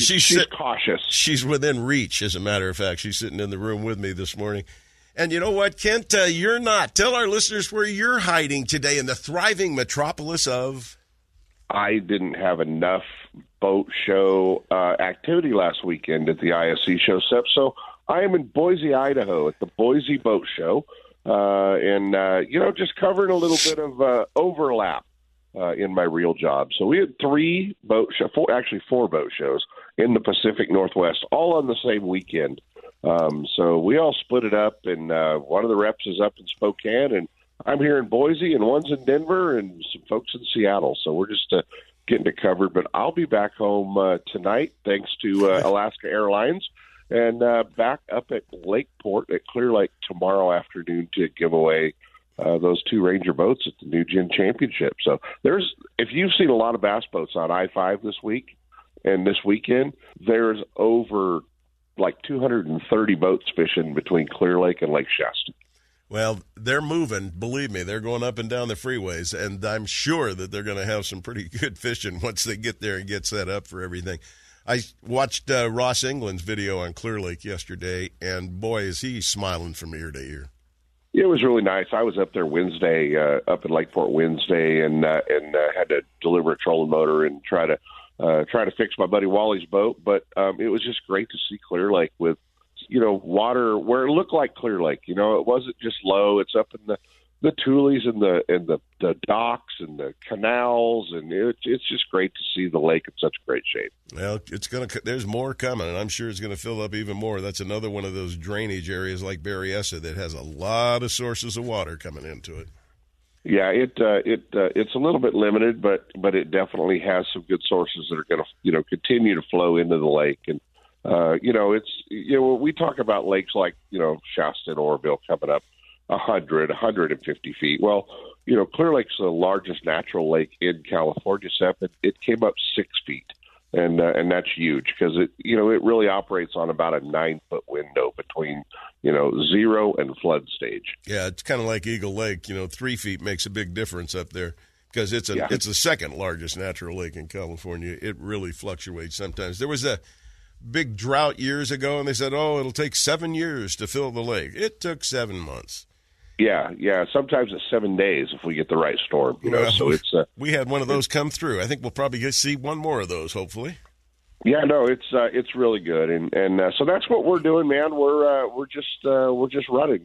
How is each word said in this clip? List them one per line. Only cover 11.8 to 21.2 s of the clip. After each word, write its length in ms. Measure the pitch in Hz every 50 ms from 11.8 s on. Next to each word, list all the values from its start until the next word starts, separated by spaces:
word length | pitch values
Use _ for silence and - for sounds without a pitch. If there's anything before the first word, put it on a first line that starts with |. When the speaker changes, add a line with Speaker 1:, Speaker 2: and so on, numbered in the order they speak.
| 101 101 110 110
Speaker 2:
didn't 360 | 95 87 101 98 92 90 80
have 260 | - 95 92 90 80
enough 440 | 80 78 78 80 85 87 92 92 - - - - - - - - - _ _ _
boat 280 | 104 98 95 98 98 - - - -
show, 560 | - 98 98 98 95 95 95 92 92 92 - - _
uh, 240 | 92 92 90 87 90 -
activity 520 | - 92 90 - - - 170 175 165 151 117
last 300 | 101 90 85 85 - -
weekend 440 | 90 85 78 - - 80 80 78 80
at 100 | 80 78
the 140 | - 85 85
I 180 | 85 85 82
S 80 | 80 - -
C 140 | - 90 85
show, 200 | - - 98 90 - -
Sep. 140 | 123 120 123 - -
So 200 | 147 135 131 - - - - - - _ -
I 140 | 147 175 196
am 120 | 196 185
in 100 | 170 139
Boise, 480 | 110 - 139 160 180 185 170 147 156 135
Idaho 560 | 131 135 139 139 135 104 98 92 80 76 76
at 100 | - -
the 80 | - 87 - -
Boise 400 | 110 120 131 151 135 139 147 135
Boat 280 | - 113 107 92 - - -
Show, 280 | - 85 82 92 139 - - - - - - _ _